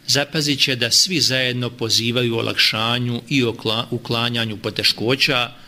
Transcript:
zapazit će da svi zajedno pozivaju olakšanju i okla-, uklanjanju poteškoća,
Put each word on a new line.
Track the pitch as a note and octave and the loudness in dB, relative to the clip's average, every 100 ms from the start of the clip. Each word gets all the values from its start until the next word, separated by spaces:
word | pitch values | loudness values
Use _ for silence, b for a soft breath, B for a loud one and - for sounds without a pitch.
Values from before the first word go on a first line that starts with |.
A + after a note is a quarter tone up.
| - | -2
zapazit | C#3+ C#3+ D#3+ D3 C#3 | 0 0 -2 0 0
će | - B2 | 0 2
da | A#2 | 2
svi | - F#3 E3+ | 2 2 2
zajedno | B2 C3 B2+ B2 B2 | 2 2 0 0 -4
pozivaju | B2 A2+ A2 A#2 A#2+ A#2+ A2+ | -4 -2 0 2 2 2 0
olakšanju | A2 - - A2 A2+ B2 A#2+ A#2+ - | 0 0 0 0 0 0 0 -4 0
i | C#3 | 0
okla-, | A#2 A2+ A2 A2 - | 2 0 -2 -2 -2
uklanjanju | A#2+ - A#2 A#2+ A#2 A2+ G#2 | -6 -2 -2 0 -2 -4 -4
poteškoća, | A2 G2 G2+ - A2 C3+ - B2+ A#2 B | -6 -2 0 0 0 2 2 2 -2 B